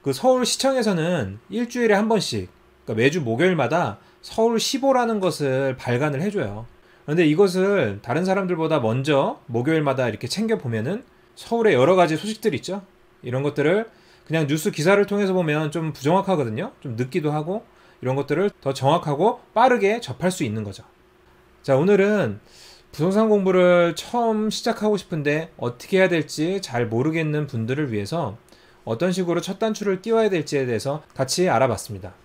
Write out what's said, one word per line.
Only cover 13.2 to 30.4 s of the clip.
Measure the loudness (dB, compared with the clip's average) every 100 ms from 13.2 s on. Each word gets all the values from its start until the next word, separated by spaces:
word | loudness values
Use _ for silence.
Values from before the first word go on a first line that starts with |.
이런 | -6 -4
것들을 | -2 0 2 2 -2 _ _ _ -4
그냥 | -2 0
뉴스 | 0 -2
기사를 | 0 2 4 2
통해서 | 0 0
보면 | 0 0 -2 -2
좀 | -4 -6
부정확하거든요. | -2 2 2 2 0 -2 -4 -8 -10
좀 | -10 -6
늦기도 | -4 -2 -2
하고 | -4 -4 -8 -10 _ -20 _
이런 | -4 -4
것들을 | -2 -2 -2 -2
더 | -6
정확하고 | 0 2 2 0 0 0 0 _
빠르게 | 2 4 4 2 0
접할 | -6 -4 -4
수 | -2
있는 | -4 -4
거죠. | -8 -12 -20 _ _ _ _ _ _ _
자, | 0 2
오늘은 | 6 4 4 2 0 -4 _ -20 -20 -20 _ -2
부동산 | 0 2 4
공부를 | 4 4 4 6 6 4 0
처음 | -6 -2 0 0 -2
시작하고 | -2 -4 -2 0 0
싶은데 | -2 -4 0 -2 -4 -6
어떻게 | -8 -8 -2 2
해야 | 4
될지 | 2 -2 -4 -4 -4
잘 | -4 -4 -2
모르겠는 | 0 0 0 -2 -2 -4
분들을 | -6 -4 -2 -2
위해서 | -4 -4 -4 -6 -8 _ -20 _ _ -8
어떤 | -2 0
식으로 | 0 0 -2
첫 | -4 -4
단추를 | -4 -2 -4 -4
띄워야 | 0 2 2
될지에 | 0